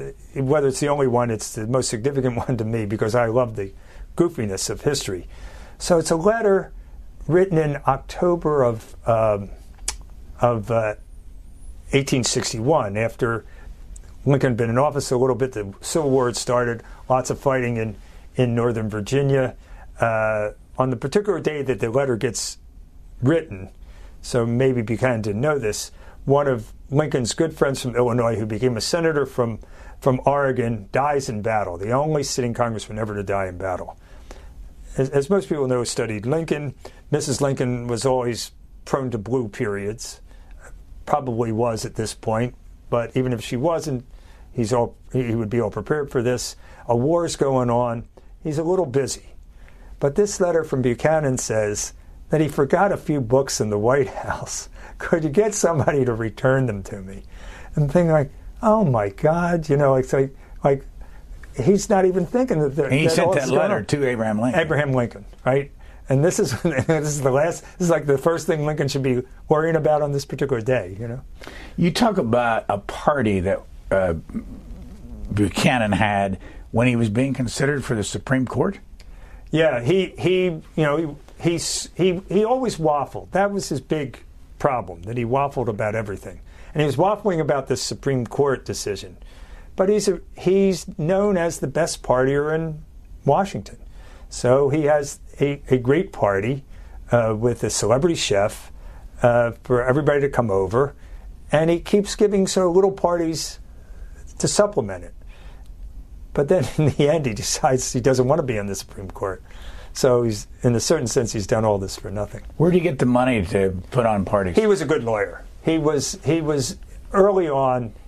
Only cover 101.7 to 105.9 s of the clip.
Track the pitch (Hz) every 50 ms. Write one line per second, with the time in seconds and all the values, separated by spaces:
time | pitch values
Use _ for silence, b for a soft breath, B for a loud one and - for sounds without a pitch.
101.7 | 170 170 - - - 208 202 - - - 214 202 208 196 190 185 - 190 185 175
102.7 | 170 190 196 190 190 - - 175 175 170 165 160 160 143 - - - - - b
103.7 | b b b b b b b b b b b b b - - 147 - - 208 202
104.7 | - 143 110 98 95 87 87 85 - - - b b b b b b b b b
105.7 | b - - -